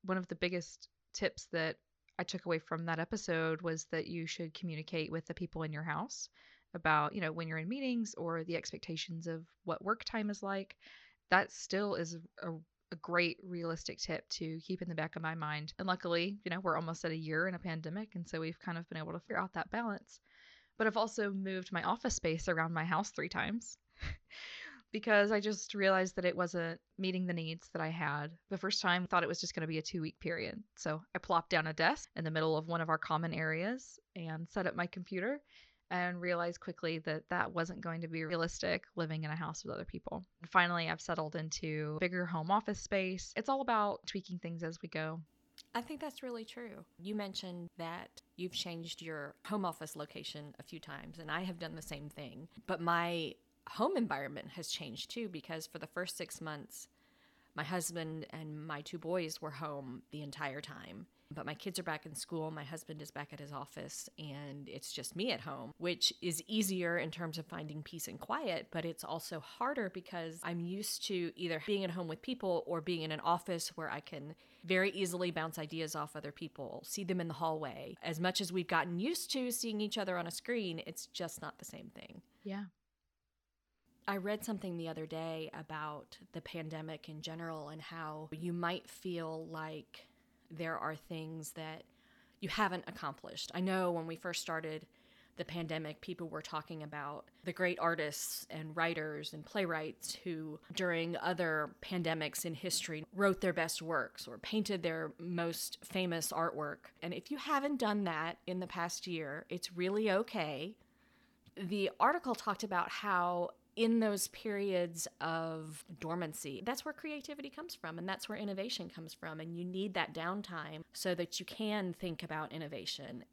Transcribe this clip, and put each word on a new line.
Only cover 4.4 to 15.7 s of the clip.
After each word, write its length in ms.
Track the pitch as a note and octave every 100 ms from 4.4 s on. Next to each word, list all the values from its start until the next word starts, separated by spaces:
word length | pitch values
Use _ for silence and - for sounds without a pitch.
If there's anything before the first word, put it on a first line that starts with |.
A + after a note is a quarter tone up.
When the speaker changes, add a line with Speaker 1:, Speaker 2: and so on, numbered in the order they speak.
| E3
Speaker 1:
communicate 600 | - F3+ D#3 D#3 E3 D#3
with 140 | E3 -
the 80 |
people 280 | E3 F3 D#3+
in 100 | D#3
your 120 | D3+
house 440 | D#3+ D#3 A#3 - - - - - _
about, 400 | F3 D#3+ D3+ D3
you 60 | G#3
know, 100 | E3
when 160 | D#3+ E3
you're 120 | D#3+
in 100 | E3
meetings 460 | C4+ C4 A#3+ G#3+ -
or 260 | E3 E3
the 140 | E3 E3
expectations 720 | - - - D#3+ - E3 E3
of 160 | D#3+ E3+ _
what 220 | F3 D#3+
work 180 | F#3+ A3+
time 240 | - A3 G#3
is 140 | G3+
like. 340 | G3 G3 G3 - - - - _ _
That 220 | F#3 -
still 420 | - - G3 G#3
is 220 | - E3 E3+ E3+ -
a, 80 | F3
a 460 | D#3+ E3 _ _ F3
great 420 | - F3 E3+ -
realistic 540 | F#3 F3 E3 E3 - -
tip 300 | - D#3+ -
to 280 | - D#3+ D#3+ -
keep 160 | F#3
in 60 | F3
the 80 | E3
back 180 | D#3
of 80 | D#3
my 140 | D#3+ E3
mind. 380 | D3+ D3+ D3+